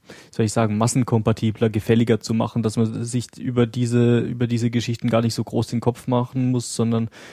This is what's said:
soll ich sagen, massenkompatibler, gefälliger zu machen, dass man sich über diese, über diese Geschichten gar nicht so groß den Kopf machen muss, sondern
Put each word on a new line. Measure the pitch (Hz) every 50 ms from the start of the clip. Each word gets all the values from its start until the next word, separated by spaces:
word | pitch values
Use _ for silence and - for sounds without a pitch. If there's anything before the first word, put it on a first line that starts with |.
| _ - - - - -
soll | - - 113
ich | 104
sagen, | - 117 113 104 104 107
massenkompatibler, | 117 120 - 135 120 - 123 113 107 117 107 - 120 110 101 - 117 110
gefälliger | 104 104 - - 113 117 117 120 117 107
zu | - -
machen, | 113 113 113 113 - 120
dass | 110 110 -
man | 117 113 110 110 107 120
sich | 117 120 123 117 - -
über | - - 131 120 123 120
diese, | 113 - 127 123 117 120 120 120 120 120 117
über | - - 123 120 123
diese | 113 120 110 120 120
Geschichten | 117 120 - 123 117 - - 120
gar | 110 117
nicht | 117 113 -
so | -
groß | 110 - - 120 117
den | - 123 113
Kopf | - 123 117 - -
machen | 131 123 123 123 - - 131 127 127
muss, | 127 120 - - -
sondern | - 113 117 117 113 113 113 - - - -